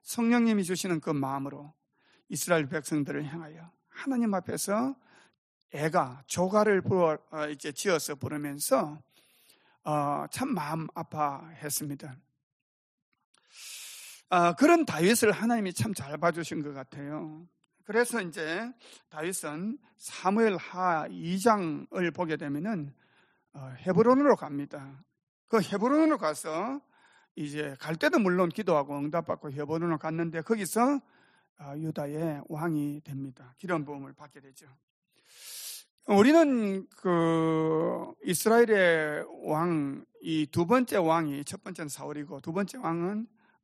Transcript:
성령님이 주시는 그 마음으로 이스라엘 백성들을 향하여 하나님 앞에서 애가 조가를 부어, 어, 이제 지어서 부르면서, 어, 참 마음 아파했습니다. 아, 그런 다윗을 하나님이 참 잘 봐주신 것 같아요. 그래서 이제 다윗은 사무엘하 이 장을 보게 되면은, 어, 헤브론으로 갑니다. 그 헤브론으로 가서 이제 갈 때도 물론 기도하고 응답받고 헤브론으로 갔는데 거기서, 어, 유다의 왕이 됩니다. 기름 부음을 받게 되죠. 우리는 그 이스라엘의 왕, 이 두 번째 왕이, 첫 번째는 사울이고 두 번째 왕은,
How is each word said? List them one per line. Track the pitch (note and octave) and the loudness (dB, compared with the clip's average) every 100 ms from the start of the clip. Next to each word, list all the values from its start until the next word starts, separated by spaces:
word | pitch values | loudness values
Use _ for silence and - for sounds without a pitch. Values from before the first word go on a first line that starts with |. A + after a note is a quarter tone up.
성령님이 | - - A#3 A#3+ A#3 G#3 | -10 -2 2 4 4 2
주시는 | E3+ F3+ F#3+ E3 | 0 -2 -2 -2
그 | E3 | -2
마음으로 | D3+ C3+ C#3 C#3 C#3 D3 - _ _ _ _ _ | -2 -2 -4 -8 -10 -16 -20 _ _ _ _ _
이스라엘 | D#3+ - E3+ C#3+ | -8 2 2 2
백성들을 | D#3 - D#3 C#3+ C#3+ D3+ | -4 -2 -2 -2 -4 -6
향하여 | E3 D#3 D#3+ E3+ _ _ | -10 -12 -18 -20 _ _
하나님 | - - B3+ A#3 | -10 -4 0 0
앞에서 | G3 - - - G3+ C4 C4+ _ - _ _ _ _ _ | 0 -2 -4 -2 0 0 -4 _ -20 _ _ _ _ _
애가 | C#3+ D#3 F3 C3+ B2+ - | -4 0 2 0 -4 -6
조가를 | - F#3 G#3 G#3+ G3 | -2 2 4 4 4
부어, | - F#3+ E3+ D3+ - | 2 4 4 2 -6
어, | D#3+ D3+ | -6 -6
이제 | D3 D3+ | -6 -8
지어서 | - G3+ E3 - | -4 0 0 0
부르면서, | C#3+ - D3 D3 C#3+ - C4+ D#3 D#3 - _ _ _ _ _ _ _ | -6 -6 -6 -6 -6 0 0 0 -6 -18 _ _ _ _ _ _ _
어, | - D3+ C#3+ C#3+ D3+ | -2 0 0 -2 -4
참 | - C4 | -4 -4
마음 | G#3 D3 D#3+ D#3 | -2 -4 -6 -6
아파했습니다. | - D#3+ D#3 D3 C#3 E3 E3+ D3+ C#3 D3+ C#3 D3+ B2+ _ _ _ _ _ _ _ _ _ _ _ _ _ - - - - - - - _ | -8 -8 -2 -2 -2 -12 -12 -8 -6 -6 -8 -12 -16 _ _ _ _ _ _ _ _ _ _ _ _ _ -20 -18 -16 -16 -18 -20 -20 _
아, | F3+ F3 | 4 4
그런 | E3+ D4+ E4+ | 6 6 6
다윗을 | C#4+ D#3 F3 A#3 G#3+ | 4 2 4 6 4
하나님이 | F3+ A3 A#3 G3 | 2 0 0 0
참 | - A3 | -2 -4
잘 | G3+ C3+ D3+ | -4 -8 -2
봐주신 | E3+ E3+ D#3 E3+ | 0 0 -4 -6
것 | D3 | -6
같아요. | C#3 C3 C#3 C#3+ D3+ D#3+ D#3 F3 _ _ _ | -8 -12 -12 -10 -8 -10 -12 -18 _ _ _
그래서 | - G#3+ A#3+ A#3 | -2 0 2 0
이제 | F3+ D#3+ D#3 E3+ A#3 C4 - - _ | -6 -6 -4 -4 -6 -12 -20 -20 _
다윗은 | D#3 E3 F#3+ D#3 D3+ G3+ C#4 - _ | -8 -6 -6 -6 -6 -6 -6 -12 _
사무엘하 | - - F#3 G3+ A3+ F3+ - F3+ F#3 D#3+ D3+ | -16 -4 0 4 4 2 -4 -2 0 0 -2
이 | F#3 E3 F#3+ | -6 -4 2
장을 | A3+ G#3+ E3+ C#3+ - F#3+ F3 | 4 4 2 -4 -6 -2 -2
보게 | D#3+ F3 D3+ | 0 -4 -4
되면은, | D3 C#3+ F#3+ G3+ C#3+ - _ _ _ _ _ | -4 -4 -4 -4 -6 -12 _ _ _ _ _
어, | D3 C3 B2+ F#3 | -18 -16 -6 2
헤브론으로 | F#3 A3+ C4 C#4+ G#3+ | 4 6 8 6 4
갑니다. | C#3+ C#3+ C#3+ D3 C#3 C#3 - _ _ _ _ | 2 -6 -8 -10 -16 -20 -20 _ _ _ _
그 | A3 | 0
헤브론으로 | F3+ G3 A#3 D4 D#4+ C#4+ | 2 0 2 4 4 2
가서 | D#3+ D3+ - D#3 G#3+ C#4 - _ _ _ _ | 0 -2 -4 -4 -4 -6 -12 _ _ _ _
이제 | - D3 D3 D3 C3+ | -10 -8 -6 -8 -8
갈 | - D#3+ | -8 0
때도 | D4 E4+ | 2 4
물론 | F#3+ F3+ F3 | 4 4 2
기도하고 | E3+ F#3+ D#3 C#3 C#3+ | 0 2 2 2 -4
응답받고 | D3 E3 E3 E3 D#3 | -4 -4 -4 -6 -6
헤브론으로 | C#3 D3 D#3+ E3+ D#3 | -8 -4 -2 -2 -2
갔는데 | D#3+ E3 E3+ D#3+ | -2 -4 -4 -4
거기서, | D#3 A3+ F#3 A3 B3 C#4+ - _ _ _ _ _ | -2 -2 0 2 2 2 -4 _ _ _ _ _
어, | C#3+ D3 | -12 -8
유다의 | D#3+ D#3 C#3+ D3+ D#3+ D3 - | -6 -6 -6 -4 -4 -6 -8
왕이 | D3+ E3+ D#3 D3 D3 | -6 -2 -2 -2 -6
됩니다. | - C#3 C3+ B2+ B2+ _ | -10 -10 -10 -14 -20 _
기름 | F#3 F3 | -4 -4
부음을 | C#3+ C#3+ C3+ | -4 -10 -14
받게 | C#3+ D3 D3 | -16 -20 -20
되죠. | C3+ C3 D3 C3 _ _ _ _ _ - - - - - - _ - | -20 -20 -20 _ _ _ _ _ _ -20 -16 -14 -14 -14 -18 _ 4
우리는 | G3+ A#3 D#4+ D#4 B3 G#3 F#3+ F#3 - | 6 8 8 8 4 0 -2 -6 -6
그 | F#3+ F3 E3 E3 D#3+ D#3+ D#3+ D#3+ E3 F3+ - - | 0 4 4 4 2 2 2 0 0 -2 -8 -8
이스라엘의 | - F3 A3 A#3 A#3+ G#3 F3+ D#3+ D3+ D3+ - - | -4 0 4 6 6 6 6 4 0 -4 -8 -10
왕, | - D3+ F3 D#3+ C#3+ C#3 - _ | -4 0 0 0 -2 -6 -12 _
이 | F3 D#3+ D3 | -4 -2 0
두 | - | 0
번째 | E3+ B3 B3 G3+ | 2 2 4 2
왕이, | E3 E3 D#3 C#3+ | 4 2 0 -4
첫 | C#3+ F#3+ | -8 -12
번째는 | - F3+ D#3 | -12 -10 -10
사울이고 | - C#3+ D3 C#3+ C#3 | -10 -10 -10 -10 -10
두 | E3 | -6
번째 | E3+ G3+ C4 | -4 -4 -4
왕은, | F3+ E3 F3 G#3 A#3 _ _ _ | -4 -2 -2 -4 -6 _ _ _